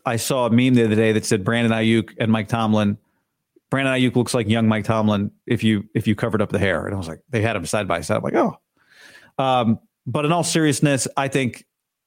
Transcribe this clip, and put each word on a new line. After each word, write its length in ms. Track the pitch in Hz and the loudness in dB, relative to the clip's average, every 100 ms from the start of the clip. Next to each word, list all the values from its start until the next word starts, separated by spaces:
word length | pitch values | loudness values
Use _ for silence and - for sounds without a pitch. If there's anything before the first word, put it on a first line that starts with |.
| 127 | -4
I 80 | |
saw 320 | 117 - 135 117 | -4 -2 0 2
a 40 | |
meme 240 | 117 127 | 4 4
the 100 | 120 | 4
other 100 | 113 | 4
day 160 | 107 110 | 4 2
that 140 | 107 | 2
said 180 | - 110 | 0 -2
Brandon 300 | 98 117 117 | 0 0 0
Ayuk 420 | 113 110 113 107 - | 2 2 2 0 -4
and 100 | 113 | 0
Mike 160 | 110 98 | 0 0
Tomlin. 520 | 117 110 107 104 104 _ _ _ _ _ _ _ | -2 0 2 2 -2 _ _ _ _ _ _ _
Brandon 240 | 131 135 | -2 0
Ayuk 220 | 131 127 | 0 2
looks 180 | 123 113 | 2 0
like 160 | 127 104 | -2 0
young 200 | 113 110 | 2 2
Mike 160 | 107 | 0
Tomlin 480 | 104 110 107 101 104 - | 0 0 2 0 -2 -8
if 200 | - 117 | -6 -2
you, 240 | 110 104 - | 0 0 -2
if 140 | 113 110 | -4 -2
you 80 | |
covered 260 | 101 117 104 | -2 -2 -2
up 100 | 101 | -2
the 80 | 104 | 0
hair. 260 | 98 82 98 | 0 -2 -4
And 80 | |
I 40 | 98 | -6
was 100 | 82 | -8
like, 120 | 78 _ | -14 _
they 120 | 113 | -2
had 140 | 113 104 | -2 -2
him 100 | - | -4
side 220 | 107 98 | -4 -2
by 120 | 85 | -4
side. 180 | 73 110 | -2 -4
I'm 40 | |
like, 120 | - | -2
"Oh." 240 | - 247 - _ _ _ - - - - - | 0 0 -4 _ _ _ -20 -20 -20 -12 -4
Um, 420 | 131 127 113 107 _ _ 131 | 0 2 2 -2 _ _ -8
but 180 | 151 | -4
in 60 | 147 | 0
all 140 | 175 | 0
seriousness, 640 | - 170 156 135 151 131 - - | 0 0 2 2 0 0 -2 -4
I 100 | 135 | -2
think 380 | 139 123 - - _ _ _ | -2 -4 -6 -18 _ _ _